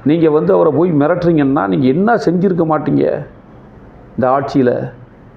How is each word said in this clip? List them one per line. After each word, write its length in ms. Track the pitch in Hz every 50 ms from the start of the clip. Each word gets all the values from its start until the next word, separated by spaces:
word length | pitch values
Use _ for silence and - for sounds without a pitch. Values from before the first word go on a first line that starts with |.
| -
நீங்க 260 | 135 156 170 165 156
வந்து 220 | 147 156 170 175
அவரை 200 | 190 180 170 160
போய் 200 | 135 135 175 185
மிரட்டுறீங்கன்னா, 720 | 160 143 143 156 180 180 170 170 170 151 139 135 135 156 190
நீங்க 200 | 196 185 160 131
என்ன 280 | 127 135 170 196 226 240
செஞ்சிருக்க 500 | 214 - 165 170 185 175 202 180 165 165 156
மாட்டீங்க 580 | 156 151 139 151 147 135 139 - - - 147 - - - - - - - - - - - - - - - - -
இந்த 100 | - -
ஆட்சியில? 720 | 123 127 131 139 139 - - 143 127 120 - - 131 135 - - - - - - - - -